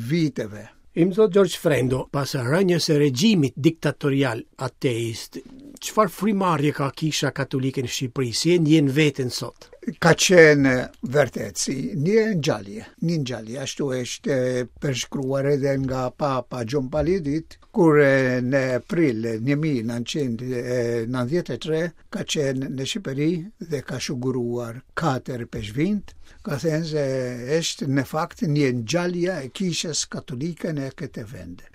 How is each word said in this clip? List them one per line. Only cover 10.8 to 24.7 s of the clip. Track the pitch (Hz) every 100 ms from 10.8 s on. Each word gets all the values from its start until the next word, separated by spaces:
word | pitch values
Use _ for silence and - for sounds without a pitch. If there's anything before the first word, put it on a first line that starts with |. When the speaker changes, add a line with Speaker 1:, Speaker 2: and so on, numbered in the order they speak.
| 131 -
Speaker 1:
vërtet | - 139 131 - 110 -
si | - 139 -
një | - 156 220 220 180
ngjalje, | 139 117 101 214 - -
një | 165 165
ngjalje. | 127 117 110 131
Ashtu | 135 - 143
është, | 127 123 - -
e, | 135 127 127 123 -
përshkruar | 147 123 - 147 131 135 139
edhe | 143 139 135
nga | 135 127 127
Papa | - 147 131 - 127
Gjon | 113 147 131
Palidit, | 151 147 190 143 151 160 - _
kur, | 233 165 147
e, | 139 135 127 123
në | 123 139 131 123
prill | - 170 156 110 117 110
një | 127 143
mijë | 156 131
nëntëqind | 113 120 117 160 131 113 127
e | 123 123 123 117 120
nëntëdhjetë | 113 127 123 175 165 123
e | 160
tre | 156 170 - -
ka | 202
qenë | 139 165 139 131 135
në | 131 131
Shqipëri | 220 190 135 151 175 185 -
dhe | 165 143
ka | - 123
shuguruar | - 131 131 127 120 120 117